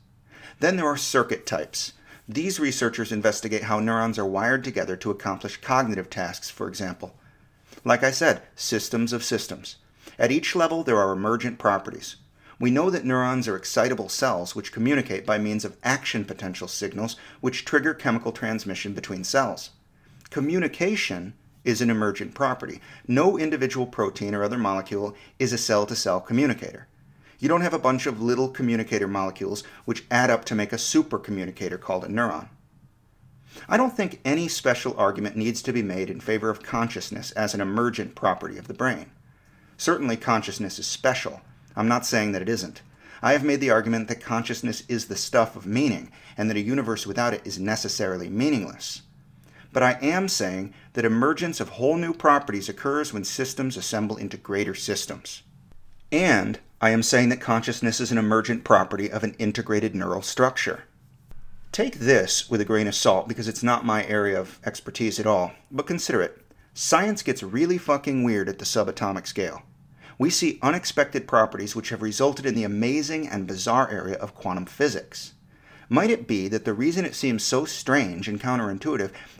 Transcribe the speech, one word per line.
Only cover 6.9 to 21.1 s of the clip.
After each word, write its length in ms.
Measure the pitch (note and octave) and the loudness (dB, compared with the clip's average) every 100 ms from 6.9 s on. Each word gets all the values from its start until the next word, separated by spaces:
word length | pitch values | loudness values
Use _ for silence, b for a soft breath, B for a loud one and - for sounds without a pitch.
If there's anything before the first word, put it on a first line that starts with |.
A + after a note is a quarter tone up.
| - F#2 - B B B B B B | -8 -14 -16 B B B B B B
Like 180 | A#2+ A#2+ | 2 4
I 80 | C3+ | 4
said, 320 | C3+ D#3 G2 - - | 4 4 4 -2 -10
systems 560 | - A2 - A#2 A#2 | -2 -2 0 0 0
of 100 | A#2+ | -2
systems. 540 | - A2+ - F#2 - - B B B B | -2 -2 -4 -10 -12 -18 B B B B
At 140 | A#2 | 2
each 240 | D3 - F3+ | 2 0 2
level, 260 | E3 E3 | 2 2
there 160 | D3 A2 | 2 4
are 140 | F#2+ | 4
emergent 460 | F#2+ G#2 A#2 A#2+ A#2 | 2 0 0 -2 0
properties. 580 | A2 G2 - - - - - B B B | 2 2 -2 -12 -14 -16 -20 B B B
We 120 | B2 | 2
know 180 | C3 F3+ | 4 2
that 140 | F3 | 0
neurons 420 | C3 B2+ B2+ C3 A2+ | 0 2 2 0 -2
are 100 | F#2 | -4
excitable 520 | - - B2 A#2 F#2+ | 0 2 2 0 -4
cells 480 | - C3 F#2 F2+ G#2+ | -2 0 0 -4 -8
which 160 | - | -10
communicate 540 | - A#2+ C#3+ - F#2+ - | -2 2 2 0 -4 0
by 120 | G#2+ | 0
means 260 | G#2+ G#2+ | 0 -2
of 120 | G2+ - | -6 -4
action 420 | A#2+ C3+ - A2 | -2 -2 -2 -4
potential 440 | F#2+ F#2 F#2+ F2+ F2 | -4 -8 -8 -8 -8
signals 480 | - G2+ G2+ A2+ - B B | -6 -6 -4 -6 -8 B B
which 240 | B2+ - | -4 -4
trigger 300 | - D3+ D3+ | 0 2 2
chemical 380 | D3+ C3 A#2 A2+ | 0 0 0 -2
transmission 600 | - A2 A2 G2+ F#2 G2+ | -4 -4 -4 -6 -6 -6
between 320 | F#2 - F#2 | -8 -8 -8
cells. 460 | F2+ C3+ A#2+ E2 - - _ b b b - | 0 2 2 -2 -12 -20 _ b b b -8
Communication 1040 | D3 C#3 F3+ E3+ - F3+ G#3+ - | -4 0 0 0 0 0 0 -2